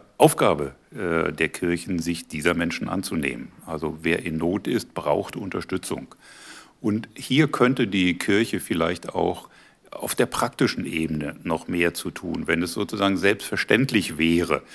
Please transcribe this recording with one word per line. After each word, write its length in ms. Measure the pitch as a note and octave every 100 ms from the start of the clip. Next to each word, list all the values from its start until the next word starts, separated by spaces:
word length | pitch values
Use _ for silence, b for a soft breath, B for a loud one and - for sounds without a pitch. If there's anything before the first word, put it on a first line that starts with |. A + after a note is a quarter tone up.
| - -
Aufgabe, 580 | D3+ - A#2 D2 C#2 - _
äh, 400 | - F2+ E2 E2
der 160 | - D#2+
Kirchen, 500 | - F2 E2+ - F2+
sich 300 | E2 E2 -
dieser 260 | D#2 E2
Menschen 340 | E2+ E2+ - F#2
anzunehmen. 600 | F#2 F#2 D#2+ C#2 A#1+ - - -
Also 320 | D#2+ D#2 D#2
wer 220 | E2 E2
in 140 | E2 D#2+
Not 280 | E2+ G2 D3+
ist, 280 | A#2+ -
braucht 420 | - D2+ E2+ G2 -
Unterstützung. 760 | G2 F#2 - F#2+ - F2 - - B B B B B _
Und 280 | A#2 G#2+ G#2+
hier 340 | - - C3 D3+
könnte 380 | - B2 C#3 A2
die 300 | G2 F2+ E2+
Kirche 440 | - G2+ A#2 F#2+
vielleicht 540 | - F2 E2 F2+ -
auch 340 | F2+ F2 F2 - b b b _
auf 240 | - -
der 120 | - A#2+
praktischen 600 | - A#2 - A#2 - -
Ebene 500 | D#2+ D#2+ D2+ D2 D2+
noch 260 | E2+ D#2+ -
mehr 260 | F2 E2+
zu 160 | - F2+
tun, 360 | - F2+ E2 -
wenn 160 | E2
es 100 | F2
sozusagen 440 | - G2+ G#2+ G2 F#2+
selbstverständlich 1000 | G2 A2 - G2 - A2 C3+ A2 - D2+
wäre, 440 | E2 E2+ D#2+ C#2+ B